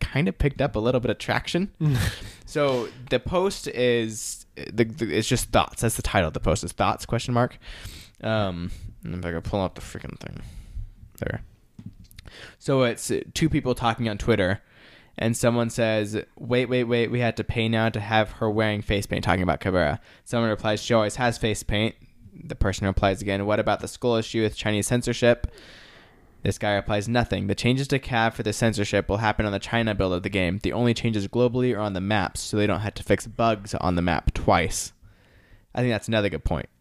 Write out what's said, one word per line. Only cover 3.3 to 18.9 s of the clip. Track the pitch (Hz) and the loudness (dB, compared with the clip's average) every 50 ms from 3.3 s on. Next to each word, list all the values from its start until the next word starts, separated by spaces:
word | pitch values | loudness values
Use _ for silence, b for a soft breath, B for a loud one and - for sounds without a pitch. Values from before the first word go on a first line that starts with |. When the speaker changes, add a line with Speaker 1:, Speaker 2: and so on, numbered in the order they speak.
| 180 180 185 196 196 - - - | 0 2 2 0 -2 -4 -6 -6
Speaker 1:
is, | - - 123 123 120 120 113 110 110 107 - - - - - - _ | -2 2 2 4 4 4 2 0 -4 -6 -8 -10 -10 -12 -14 -18 _
the, | - - - - 110 120 | -12 -12 -6 0 0 0
the, | 113 110 156 113 101 73 | 0 0 -2 -2 0 2
it's | 98 113 | 2 2
just | - 131 113 - - | 2 0 0 0 2
thoughts. | - 107 78 - - - 120 | 2 2 2 2 0 0 0
That's | 113 - | 0 0
the | - - | 0 -2
title | - - 104 90 78 | 0 2 2 2 2
of | 78 | 0
the | - | -2
post. | - - 82 - - | 0 0 0 0 -2
It's | 85 - | -6 -4
thoughts, | - 101 95 - - - | 0 0 0 0 -2 -4
question | - - 117 - - 123 | -4 -4 -4 -2 0 2
mark. | 120 123 123 - - B B B B B B B B B B B - - | 2 2 2 0 -6 B B B B B B B B B B B -10 -4
Um, | 110 110 110 104 95 90 85 87 92 B B B B - - - | -2 0 0 0 -2 -2 -4 -6 -6 B B B B -14 -12 -10
and | - - | -10 -8
if | 90 - | -6 -6
I | 85 85 | -6 -6
can | 82 - | -6 -4
pull | - - 104 | -4 -2 0
up | 95 90 - | -2 -2 -4
the | - | -8
freaking | - - - - - - - - | -12 -12 -12 -12 -10 -12 -12 -12
thing. | - - - - B B B B B B B B B B B B B - - - | -14 -14 -12 -12 B B B B B B B B B B B B B -20 -12 -8
There. | - - - 117 - - - _ _ _ _ - - - - - - - - - B B B B B B B B | -6 -6 -6 -6 -10 -14 -18 _ _ _ _ -20 -18 -18 -18 -20 -20 -20 -20 -20 B B B B B B B B
So | - - 139 131 127 | -2 0 2 4 4
it's, | 120 120 - - - | 2 0 -2 -4 -4
uh, | 117 71 - - - | -2 -4 -4 -4 -2
two | - 165 156 | 0 0 2
people | 151 151 - 127 123 | 2 0 0 0 -2
talking | - 127 120 110 - 120 113 | 0 0 0 0 0 -2 -4
on | 104 104 | -4 -2
Twitter. | - - 113 101 95 90 95 - B B B B B B B B B B B | 2 2 4 4 4 2 0 -2 B B B B B B B B B B B
And | - - 117 117 | -4 -2 0 0
someone | - - 120 117 120 117 117 | 2 2 2 4 2 0 0
says, | - - 117 110 110 110 107 104 107 104 - - _ - | 0 0 2 2 2 2 0 0 -2 -4 -6 -6 _ -14
"Wait, | - 117 123 123 127 117 | -4 0 2 2 2 2
wait, | 127 127 123 | 2 2 2
wait, | 113 120 120 117 - | 2 2 2 2 2
we | 117 120 | 0 0
had | 123 113 113 - | 0 0 0 0
to | 104 | -2
pay | - - 120 113 113 | -2 0 0 0 2
now | 113 113 113 113 | 2 2 2 2
to | - 107 | 0 -2
have | 104 104 113 110 107 - - | -2 2 2 2 2 2 0
her | - 113 110 | -2 -2 0
wearing | 104 107 110 107 104 104 107 | 2 2 2 2 0 0 0
face | - | 0